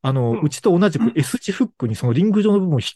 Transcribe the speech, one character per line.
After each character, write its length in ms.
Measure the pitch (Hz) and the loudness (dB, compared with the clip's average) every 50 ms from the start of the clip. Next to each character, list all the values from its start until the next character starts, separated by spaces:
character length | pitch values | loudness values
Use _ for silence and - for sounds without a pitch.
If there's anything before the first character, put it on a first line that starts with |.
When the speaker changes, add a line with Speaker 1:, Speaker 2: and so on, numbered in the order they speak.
Speaker 1:
あ 100 | - 131 | -4 -2
の、 200 | 135 131 120 117 | 0 0 0 0
Speaker 2:
う 40 | 113 | 0
ん。 20 | 208 | 0
Speaker 1:
う 80 | 160 143 | -2 -2
ち 120 | - - | -4 0
と 160 | - 202 170 | 0 2 2
同 120 | 175 208 202 | 4 2 2
じ 80 | 156 | 2
く 140 | - 226 233 - | 0 -2 0 0
S 220 | 156 143 - - - | 0 -2 -2 -6 -8
字 120 | - - | -8 -8
フ 140 | 185 - 254 | -2 -2 -4
ッ 40 | - - | -4 -2
ク 100 | - 123 | -6 -4
に 80 | 110 110 | -4 -4
そ 120 | - - | -2 -2
の 60 | 120 117 | 0 2
リ 100 | 143 190 | 2 2
ン 80 | 220 | 2
グ 100 | 196 214 | 2 2
状 120 | 202 214 202 | 2 2 2
の 60 | 202 | 2
部 60 | 185 | 2
分 80 | 175 151 | 0 0
を 40 | 120 | -2
引 80 | - | -2
っ 20 | - - | -4 -8